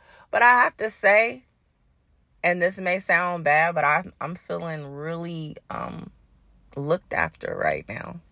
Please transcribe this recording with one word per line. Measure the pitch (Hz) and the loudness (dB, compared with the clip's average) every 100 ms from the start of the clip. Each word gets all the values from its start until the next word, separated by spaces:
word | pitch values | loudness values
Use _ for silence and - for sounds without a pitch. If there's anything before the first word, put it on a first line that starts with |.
| _ - _ | _ -20 _
But | 220 | 4
I | 240 247 | 6 6
have | 247 - | 4 0
to | 214 | -6
say, | - 196 208 233 254 _ _ _ _ _ _ _ _ _ _ | 0 4 6 4 -2 _ _ _ _ _ _ _ _ _ _
and | 175 180 | -2 2
this | 175 190 | 0 -2
may | 185 190 | -2 -2
sound | - 170 180 175 | 2 2 2 0
bad, | 147 151 170 165 | 2 4 4 2
but | |
I'm, | 147 156 185 - | 2 0 -2 -8
I'm | 151 180 | -10 -10
feeling | - 170 170 156 139 | -8 -8 -6 -8 -10
really, | 143 156 165 170 165 151 - - | -10 -8 -8 -8 -8 -10 -12 -12
um, | - - - - - _ _ _ _ _ 139 | -10 -8 -10 -16 -20 _ _ _ _ _ -8
looked | 143 180 - | -4 -4 -2
after | - 82 - - - | -4 -4 -4 -10 -4
right | 76 73 - | -2 -4 -6
now. | - - 170 - | -12 -12 -16 -20